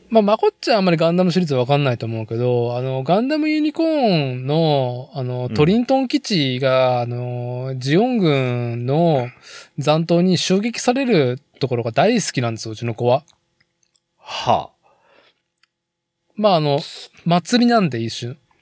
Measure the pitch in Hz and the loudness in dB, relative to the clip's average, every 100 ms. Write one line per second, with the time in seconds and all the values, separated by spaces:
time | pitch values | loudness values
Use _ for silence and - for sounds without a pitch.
0 | _ 220 202 220 427 - - 226 185 165 | _ 2 2 2 0 -2 0 2 4 2
1 | 165 175 185 180 170 131 123 143 139 120 | 2 2 2 2 0 0 2 2 2 -2
2 | 113 113 110 117 123 123 120 123 131 131 | -4 -6 -6 -2 0 0 -2 -4 -4 -4
3 | 135 190 262 311 302 311 302 - 320 311 | 0 0 0 -2 0 0 -2 0 0 2
4 | 233 165 135 127 131 156 160 143 123 123 | 2 2 0 -4 -2 0 2 2 0 -6
5 | - 139 123 123 123 - 151 226 247 269 | -10 -8 -6 -4 -4 2 2 2 2 0
6 | 262 277 - 190 135 127 135 131 127 123 | 0 -4 -2 -2 0 0 2 2 2 0
7 | 120 120 123 123 123 123 131 131 127 165 | -2 -4 -6 -6 -8 -8 -8 -6 0 2
8 | 247 247 170 139 127 120 120 120 123 147 | 2 0 2 2 0 -2 -4 -4 -2 2
9 | 170 139 123 - - - - - 139 156 | 2 2 -2 -10 -20 -20 -14 -6 0 0
10 | 165 170 185 175 - 190 226 226 - 254 | 2 2 2 0 0 0 -2 -2 -2 0
11 | 254 185 127 127 - _ 131 117 113 127 | 2 2 2 -2 -12 _ -4 -2 -2 0
12 | 185 240 - - 117 113 113 110 117 113 | 2 2 -2 -2 -4 -4 -10 -8 -8 -2
13 | 120 135 - _ _ _ _ _ _ _ | 0 0 -2 _ _ _ _ _ _ _
14 | _ _ - - - 107 - _ _ _ | _ _ -14 -6 -2 -2 -2 _ _ _
15 | _ _ _ _ _ _ _ _ _ _ | _ _ _ _ _ _ _ _ _ _
16 | _ _ _ - 208 170 151 143 - - | _ _ _ -2 2 2 2 0 -4 -14
17 | - - 170 175 - 240 240 233 170 120 | -18 -8 0 0 2 2 4 4 2 -2
18 | 117 - 120 - _ _ | -6 -6 -12 -12 _ _